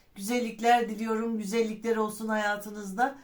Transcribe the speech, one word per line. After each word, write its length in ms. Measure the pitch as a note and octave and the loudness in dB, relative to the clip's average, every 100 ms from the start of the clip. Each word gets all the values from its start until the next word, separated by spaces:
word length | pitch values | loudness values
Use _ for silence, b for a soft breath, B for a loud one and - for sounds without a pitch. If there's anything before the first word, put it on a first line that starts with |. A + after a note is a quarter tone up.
| B | B
Güzellikler 760 | G3 G3+ B3 A3+ - A#3 A#3+ A3 | -10 -2 0 -2 2 6 6 4
diliyorum, 500 | G#3+ A3+ A3 A#3 A3 | -2 -2 0 0 -2
güzellikler 580 | F#3+ A3+ A3 A3 A#3 A3 | 0 0 0 -2 0 0
olsun 320 | G#3+ - A3 | 0 -2 -2
hayatınızda. 840 | G#3+ G#3 G#3 G#3 G#3 G3 G3 C4+ B | 0 0 -2 -6 -10 -6 0 0 B